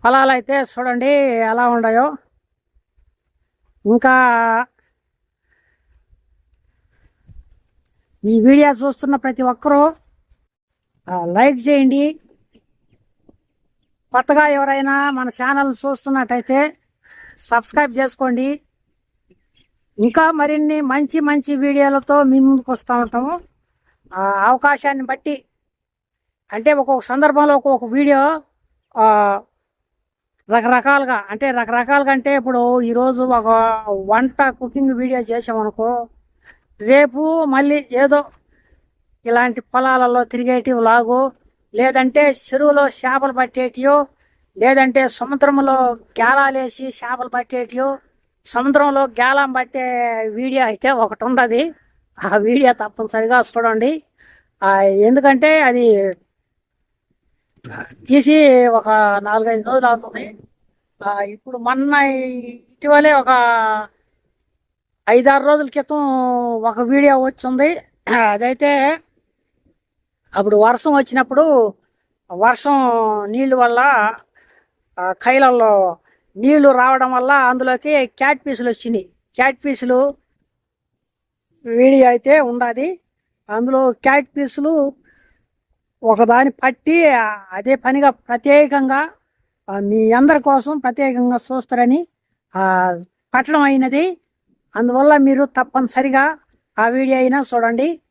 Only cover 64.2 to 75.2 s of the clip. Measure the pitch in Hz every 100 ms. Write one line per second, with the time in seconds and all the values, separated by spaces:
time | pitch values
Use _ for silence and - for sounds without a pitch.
64.2 | _ _ _ _ _ _ _ _ - 233
65.2 | 254 277 269 302 285 285 269 302 285 262
66.2 | 254 247 240 233 220 220 240 277 285 269
67.2 | 262 - 254 254 294 339 _ _ - 240
68.2 | 220 208 240 254 285 285 269 320 _ _
69.2 | _ _ _ _ _ _ _ _ _ _
70.2 | _ 190 202 208 220 240 320 285 262 262
71.2 | 262 262 320 277 220 - _ _ _ _
72.2 | _ 180 220 240 285 277 254 233 220 214
73.2 | 202 226 269 254 240 240 277 254 208 226
74.2 | _ _ _ _ _ _ _ - 180 185